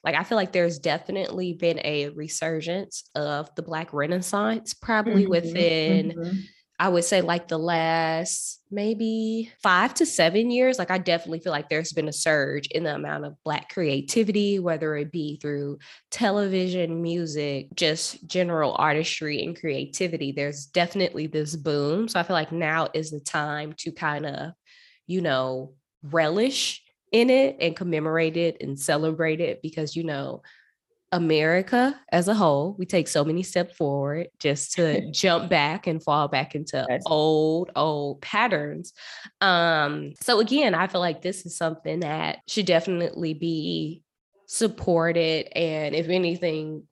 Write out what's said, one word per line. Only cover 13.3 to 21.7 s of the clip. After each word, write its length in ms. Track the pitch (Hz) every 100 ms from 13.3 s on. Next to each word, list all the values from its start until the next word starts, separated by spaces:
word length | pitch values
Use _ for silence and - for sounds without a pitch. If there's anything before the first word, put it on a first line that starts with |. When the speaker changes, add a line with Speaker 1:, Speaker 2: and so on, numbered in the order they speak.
| 147
Speaker 1:
Black 240 | 160 151 -
creativity, 920 | - 160 139 139 233 220 208 202 196
whether 380 | 175 160 160 147
it 160 | 147
be 260 | 170 151 147
through 380 | 147 143 143 143 - - _
television, 920 | - 226 202 196 185 185 180 165 165
music, 680 | 170 170 165 147 147 139 -
just 520 | - 160 160 - - -
general 480 | 185 175 165 143 -
artistry 640 | 151 147 165 - 156 147
and 160 | - 165
creativity. 760 | 160 135 139 - 180 160 139
There's 320 | 143 143 143
definitely 640 | - 180 175 196 180 - 151
this 280 | 156 151
boom. 540 | 160 147